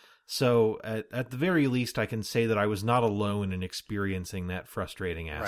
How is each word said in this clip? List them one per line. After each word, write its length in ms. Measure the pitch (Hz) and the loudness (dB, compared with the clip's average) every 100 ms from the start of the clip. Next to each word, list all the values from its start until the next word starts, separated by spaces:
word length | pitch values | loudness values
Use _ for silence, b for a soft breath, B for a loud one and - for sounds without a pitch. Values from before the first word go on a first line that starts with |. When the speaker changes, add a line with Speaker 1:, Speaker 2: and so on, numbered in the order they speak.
| b b | b b
Speaker 1:
So 560 | b - 127 120 110 107 | b 0 4 6 4 2
at, 240 | 107 110 - | -4 -6 -6
at 180 | 120 127 | -6 -6
the 60 | 127 | -2
very 300 | 175 175 139 | 2 4 4
least, 300 | 127 120 - | 2 0 -2
I 80 | 107 | -2
can 160 | 113 | -2
say 240 | 101 120 113 | -2 2 2
that 100 | 104 | 4
I 80 | |
was 180 | 104 104 | 2 0
not 200 | 107 123 | 2 2
alone 500 | 117 101 101 104 98 | 4 2 0 0 -2
in 100 | 92 | -4
experiencing 840 | 92 - - 104 98 95 90 98 90 | -6 -8 -8 -4 -2 -2 -4 -6 -6
that 200 | 90 - | -6 -8
frustrating 580 | - 90 - 92 82 80 | -8 -8 -6 -6 -6 -6
Speaker 2:
Right. 80 | 76 | -6